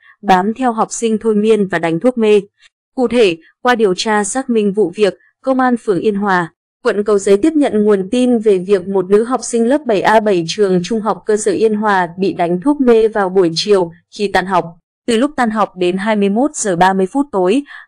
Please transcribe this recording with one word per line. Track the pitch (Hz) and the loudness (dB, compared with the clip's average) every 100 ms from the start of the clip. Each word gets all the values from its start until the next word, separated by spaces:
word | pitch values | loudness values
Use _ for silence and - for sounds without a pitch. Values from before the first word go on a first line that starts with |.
| _ _ | _ _
bám | 208 185 196 | 0 2 2
theo | 220 254 | -2 -2
học | 220 220 | -2 -4
sinh | - 226 220 | -4 -2 -2
thôi | 226 208 | 0 0
miên | 214 214 190 | 2 2 0
và | 170 | -2
đánh | 165 165 | -2 0
thuốc | 247 240 | 0 0
mê. | 214 208 196 _ _ _ _ - | 2 2 0 _ _ _ _ -4
Cụ | 247 | 0
thể, | 240 208 165 _ _ | 2 2 0 _ _
qua | 247 240 | -2 2
điều | 208 185 | 0 0
tra | 226 214 | -2 -2
xác | 202 262 262 | -2 -4 -2
minh | 226 208 | -2 0
vụ | 196 170 180 | 0 -2 0
việc, | 196 - _ _ | -2 -2 _ _
Công | 262 262 | -2 0
an | 254 240 | 0 0
phường | - 175 | -2 -2
Yên | 220 196 | -2 -2
Hòa, | 202 180 165 _ _ _ | 0 0 -2 _ _ _
quận | 240 196 | -4 -2
Cầu | 208 202 | 0 0
Giấy | 202 202 | 2 2
tiếp | 311 | 2
nhận | 311 262 214 | 2 0 2
nguồn | 208 202 190 | 2 0 0
tin | 247 247 233 | 0 2 2
về | 214 185 | 2 0
việc | 180 196 180 | 0 -2 0
một | 190 185 | -4 2
nữ | 208 | 0
học | 233 254 | 0 -4
sinh | - 233 233 | -4 -2 0
lớp | 294 269 | 0 0
bảy | 196 | -2
A | 175 220 | 2 2
bảy | 214 180 165 | 2 0 -2
trường | 214 202 185 | -2 0 0
trung | 175 226 | -2 -4
học | 214 - - | -4 -4 -2
cơ | 214 | -2
sở | 214 | -2
Yên | 165 220 214 | 0 0 0
Hòa | 214 190 175 180 | 0 0 -2 -2
bị | 190 | -4
đánh | 175 170 180 | -2 -2 0
thuốc | 269 294 | 0 0
mê | 247 226 220 | 2 4 2
vào | 214 185 | 0 0
buổi | 190 170 165 | 2 0 0
chiều | 208 196 170 165 _ - | 0 0 0 -8 _ -6
khi | 202 | -4
tan | 190 185 | -2 -2
học. | 185 165 - _ _ - | -2 -4 -10 _ _ -2
Từ | 220 | 0
lúc | 285 285 | 0 -2
tan | 233 | -2
học | 214 196 180 | -2 -4 -2
đến | 180 190 | -2 -2
hai | 214 214 | -2 0
mươi | 202 | 0
mốt | 208 294 - | 0 -2 -2
giờ | 208 170 | -4 2
ba | 185 | 2
mươi | 190 185 | 2 0
phút | 277 - | -2 -2
tối, | 196 180 254 285 - | 0 0 0 -4 -12